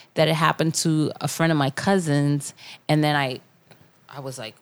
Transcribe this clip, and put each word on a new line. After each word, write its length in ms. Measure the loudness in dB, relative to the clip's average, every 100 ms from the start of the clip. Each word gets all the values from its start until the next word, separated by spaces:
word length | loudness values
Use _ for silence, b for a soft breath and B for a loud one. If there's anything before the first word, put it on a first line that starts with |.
| B
that 120 | -2 0
it 80 |
happened 400 | 2 2 2 0 0
to 360 | 0 2 0 -4
a 80 | -6
friend 240 | 0 2
of 60 | 2
my 120 | 0
cousin's, 840 | 0 0 0 2 2 2 0 -4 -16 B B 0
and 160 | 2
then 100 | 2
I, 260 | 2 -2 -6 -14 _ _ -20 _ _ -20
I 120 | -14
was 180 | -12 -12
like, 160 | -14 -16